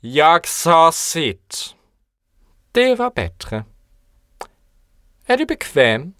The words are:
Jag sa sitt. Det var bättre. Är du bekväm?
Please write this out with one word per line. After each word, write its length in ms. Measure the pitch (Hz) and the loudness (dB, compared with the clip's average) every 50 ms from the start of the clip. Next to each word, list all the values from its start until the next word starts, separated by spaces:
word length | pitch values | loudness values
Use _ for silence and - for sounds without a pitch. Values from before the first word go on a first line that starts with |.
Jag 460 | - 117 123 147 151 156 170 170 - | -14 -4 0 2 4 4 4 4 0
sa 460 | - - - - 165 175 165 160 165 160 | -4 -10 -4 0 2 4 6 6 4 2
sitt. 800 | - - - - 165 156 120 95 _ _ _ - - - - - _ _ _ _ _ _ _ _ _ _ _ _ _ _ _ _ _ _ _ _ | 0 -8 -8 -6 -4 -4 -6 -6 _ _ _ -14 -14 -14 -16 -18 _ _ _ _ _ _ _ _ _ _ _ _ _ _ _ _ _ _ _ _
Det 220 | 240 247 262 254 | 0 2 2 2
var 160 | 226 240 247 | 0 -2 -6
bättre. 540 | 240 - 92 82 - _ - - 110 107 107 _ _ _ _ _ _ _ _ _ _ _ _ _ _ _ - _ _ _ _ _ _ _ _ _ _ _ _ _ _ _ _ | -4 -6 -8 -8 -10 _ -14 -10 -10 -10 -10 _ _ _ _ _ _ _ _ _ _ _ _ _ _ _ -20 _ _ _ _ _ _ _ _ _ _ _ _ _ _ _ _
Är 100 | - 247 | -2 -2
du 100 | 254 320 | -2 0
bekväm? 680 | - 320 - - - - 143 131 117 110 113 143 180 196 _ | -4 -6 -8 -10 -4 0 2 2 4 2 0 -4 -10 -18 _